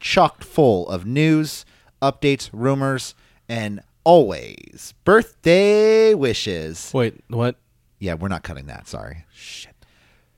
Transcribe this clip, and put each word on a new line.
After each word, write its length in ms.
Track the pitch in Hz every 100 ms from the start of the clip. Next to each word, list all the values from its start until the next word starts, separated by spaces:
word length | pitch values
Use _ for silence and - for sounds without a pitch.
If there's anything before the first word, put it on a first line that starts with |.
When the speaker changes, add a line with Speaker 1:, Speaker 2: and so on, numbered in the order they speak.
Speaker 1:
chock 420 | - - 165 -
full 460 | - - 135 95 -
of 180 | 92 95
news, 580 | 135 156 156 156 - - _ _ _
updates, 480 | 139 - 143 135 -
rumors, 640 | 107 127 139 135 131 - - _ _ -
and 320 | 117 107 101 - _
always 920 | 165 170 110 78 57 50 50 - - -
birthday 1080 | - 220 233 _ 165 180 202 214 214 220 220
wishes. 800 | 208 131 104 110 85 78 85 -
Speaker 2:
Wait, 280 | 135 113 - -
what? 260 | 117 120 - _ _ _ _
Speaker 1:
Yeah, 140 | 95
we're 120 | 80 98
not 140 | 85
cutting 240 | - 71 71
that. 220 | - -
Sorry. 360 | - 52 76 -
Speaker 2:
Shit. 420 | - - - - _ _ _ _ _ _